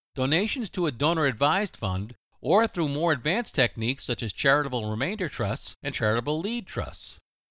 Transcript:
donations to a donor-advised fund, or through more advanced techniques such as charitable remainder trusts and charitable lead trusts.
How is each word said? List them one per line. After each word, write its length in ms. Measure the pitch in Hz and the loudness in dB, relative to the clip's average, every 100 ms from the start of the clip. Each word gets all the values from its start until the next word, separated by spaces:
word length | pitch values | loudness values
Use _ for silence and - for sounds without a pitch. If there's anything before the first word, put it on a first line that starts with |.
| _ - | _ -2
donations 520 | 131 160 214 277 214 | 2 2 0 -2 -4
to 160 | - 170 | 0 -2
a 60 | |
donor-advised 840 | 117 147 170 143 113 143 180 208 - | 2 2 2 2 2 2 2 0 -4
fund, 400 | 101 92 104 - _ _ | -2 -2 -4 -10 _ _
or 260 | 117 190 226 | 2 4 4
through 220 | 180 151 | 2 0
more 240 | 143 165 | 2 0
advanced 420 | 139 135 196 240 | 0 0 -2 0
techniques 480 | - 120 - 113 139 | 2 2 2 -4 -2
such 220 | - 120 | -4 -4
as 80 | 113 | -4
charitable 580 | - 139 143 139 123 107 | 0 4 4 2 -2 -2
remainder 380 | 110 147 208 175 | -2 -2 -2 -4
trusts 480 | - 101 110 - - | -2 -2 -2 -6 -8
and 140 | 143 | -6
charitable 460 | 123 110 113 123 156 | 0 2 2 0 -2
lead 260 | 190 240 190 | -2 -6 -6
trusts. 520 | - - - - - _ _ _ | -6 -6 -8 -14 -16 _ _ _